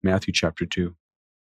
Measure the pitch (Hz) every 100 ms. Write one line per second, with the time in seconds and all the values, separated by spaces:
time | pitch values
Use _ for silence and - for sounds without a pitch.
0 | 95 95 - 87 85 - 85 - 87 -
1 | _ _ _ _ _ _